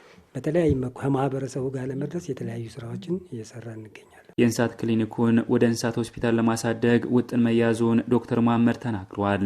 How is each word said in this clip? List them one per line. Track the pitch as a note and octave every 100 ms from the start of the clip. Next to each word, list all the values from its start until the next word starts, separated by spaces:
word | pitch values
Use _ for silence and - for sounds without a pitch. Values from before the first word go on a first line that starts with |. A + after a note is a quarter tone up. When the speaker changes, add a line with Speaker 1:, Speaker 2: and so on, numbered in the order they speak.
| - - _
Speaker 1:
በተለያዩ | C3+ D#3 E3 D#3+
መልኩ | C3 B2+ B2
ከማህበረሰቡ | C#3 C#3 C#3 C3+ C3+ C#3+ C3
ጋር | C3 B2+
ለመድረስ | C3+ C#3+ F3 E3+
የተለያዩ | B2+ A#2+ A#2 A2+
ስራዎችን | - A#2 A#2+ D#3 F#3 -
እየሰራ | A#2 G#2+ A#2 A2+
እንገኛለን። | A2 G#2+ - - - - -
Speaker 2:
የእንስሳት | A#2+ A2 A#2
ክሊኒኩን | - A2+ A2+ A2 - A#2 A2+ A2+
ወደ | B2
እንስሳት | A#2+ A2+ A#2 A#2
ሆስፒታል | A#2 - A#2+
ለማሳደግ | A2+ A#2 A2+ A#2+ A2+ A#2+ A#2+ A#2+
ውጥን | B2 A#2+ B2
መያዙን | A#2 A#2 A#2 A2+ A#2 A#2 -
ዶክተር | A#2+ - A#2
መሐመድ | A#2 A#2 A#2 A2+
ተናግረዋል። | A#2+ G#2 F#2+ - G2+ G2+